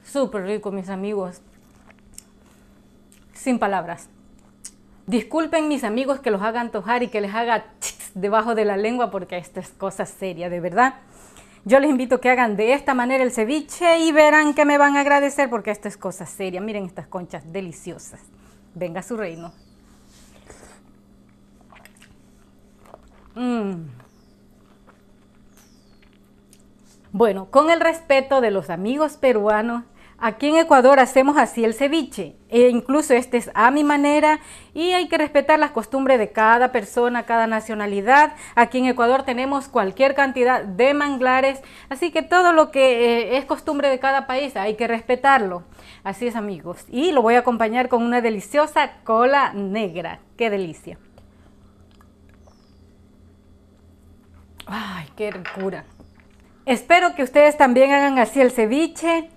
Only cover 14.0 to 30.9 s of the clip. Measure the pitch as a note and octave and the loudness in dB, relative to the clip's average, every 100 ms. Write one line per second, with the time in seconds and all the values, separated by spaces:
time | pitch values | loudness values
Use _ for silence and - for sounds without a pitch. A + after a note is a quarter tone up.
14 | D#4+ D4+ D4+ D4+ D4+ D4 C#4+ C#4+ C#4+ C#4+ | 2 4 6 4 2 2 2 4 2 2
15 | C#4 C#4+ C#4 C#4 C4+ A#3 G#3 G#3 G#3 G3 | 2 2 0 -2 -2 -2 -6 -8 -10 -10
16 | F#3 F3+ E3+ - F#3+ F3+ G#3+ G#3 F#3 F3+ | -12 -12 -16 -10 -8 -8 -8 -10 -10 -14
17 | - F#3 F3 E3 D3+ F#3 F#3 - F3+ E3 | -14 -14 -12 -16 -12 -12 -12 -16 -16 -18
18 | - - _ _ - _ _ E3 F3 E3+ | -20 -20 _ _ -20 _ _ -12 -10 -10
19 | - A3+ G3 E3 E3 - _ _ _ - | -12 -10 -10 -12 -18 -20 _ _ _ -20
20 | _ _ - - _ - - - _ _ | _ _ -20 -20 _ -20 -20 -20 _ _
21 | _ _ _ _ _ _ _ - - _ | _ _ _ _ _ _ _ -20 -20 _
22 | - _ _ _ _ _ _ _ - - | -20 _ _ _ _ _ _ _ -20 -20
23 | - - - A3+ B3 A#3+ G3+ F3+ D#3 B2 | -20 -20 -20 -8 -4 -4 -4 -8 -12 -20
24 | - _ _ _ _ _ _ _ _ _ | -20 _ _ _ _ _ _ _ _ _
25 | _ _ _ _ _ _ _ _ _ _ | _ _ _ _ _ _ _ _ _ _
26 | _ _ _ _ _ _ _ _ _ _ | _ _ _ _ _ _ _ _ _ _
27 | _ F#3+ A3+ F#3+ F#3+ C4+ D#4 E4+ E4 D#4+ | _ 0 0 0 2 2 4 2 2 -2
28 | - C4+ C4+ C4+ A3+ F#3+ - E3+ G3+ C#4 | 0 0 2 0 2 -2 -4 -6 -4 -2
29 | D4+ D4 C4 A3 G3+ G#3+ A3+ A#3 A#3 - | -4 0 0 2 2 0 -2 -8 -12 -20
30 | - - A3+ A3 C#4+ D#4+ E4 C#4 B3+ | -20 -6 -6 -2 0 2 6 6 8